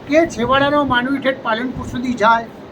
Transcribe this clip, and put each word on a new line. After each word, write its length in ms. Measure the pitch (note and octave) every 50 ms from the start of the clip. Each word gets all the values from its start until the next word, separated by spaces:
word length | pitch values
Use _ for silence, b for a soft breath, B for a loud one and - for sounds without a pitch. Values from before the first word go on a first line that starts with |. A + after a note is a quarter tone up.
| -
કે 160 | - C#4+ D#4+ E4+ D#4+ -
છેવાડાનો 440 | G#3+ A#3 A#3+ C4 C#4 C#4 C#4+ D4 D4 C#4+ C4
માનવી 260 | B3+ A#3+ B3 C4+ C#4 A#3+ G3+
ઠેઠ 180 | C4+ C4 - -
પાલનપુર 380 | A#3+ A3 A3+ B3+ C4 - B3+ A#3+ -
સુધી 260 | - B3 B3 B3+ A#3 -
જાય, 240 | G3+ A3+ A3+ A3+ A3+ - - - - -